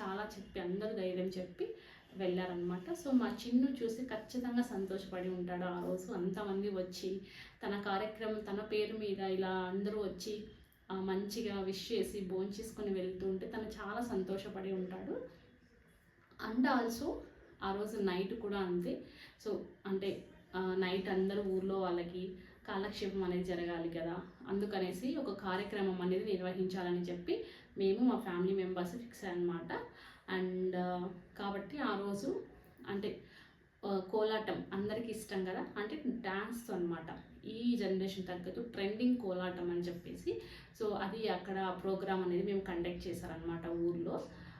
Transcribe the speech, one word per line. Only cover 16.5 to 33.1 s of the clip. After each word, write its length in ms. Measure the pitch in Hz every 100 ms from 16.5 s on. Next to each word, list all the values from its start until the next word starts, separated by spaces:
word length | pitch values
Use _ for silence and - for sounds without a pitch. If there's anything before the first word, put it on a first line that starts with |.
And 160 | 247 277
also 460 | 254 233 240 311 - - - - -
ఆ 100 | 190
రోజు 260 | 202 208 214
నైట్ 400 | 190 180 190 -
కూడా 180 | 202 202
అంతే. 440 | 180 175 175 - - - - - 214
So, 100 | 190 - - 196
అంటే, 380 | 190 190 - - - - 185
ఆ, 180 | 185 185
నైట్ 300 | 185 190 190
అందరూ 340 | 190 190 202
ఊర్లో 360 | 196 185 190 190
వాళ్ళకి 560 | 185 175 170 180 185 - - - -
కాలక్షేపం 560 | 196 208 - 196 190
అనేది 200 | 180 180
జరగాలి 440 | 180 170 170 170 165
కదా, 280 | 165 165 175 - - -
అందుకనేసి 680 | 196 202 190 180 175 262 320
ఒక 240 | 208 190
కార్యక్రమం 600 | 196 185 202 208 190 180
అనేది 220 | 180 185
నిర్వహించాలని 760 | 214 185 180 185 185 190 180 180
చెప్పి 440 | 175 180 - 453 - - - -
మేము, 200 | 196 214
మా 200 | 247 208
ఫ్యామిలీ 360 | 190 175 185
మెంబర్స్ 380 | 196 185 180 180
ఫిక్స్ 320 | - - -
అయ్యానమాట. 480 | 185 175 175 170 - 466 - - - - - 185
And, 360 | 185 185 185 180
ఆ, 320 | 180 180 185 - - -
కాబట్టి 400 | 202 196 - 294
ఆ 200 | 220 196
రోజు 440 | 202 202 277 415 - - - - -
అంటే, 320 | 202 202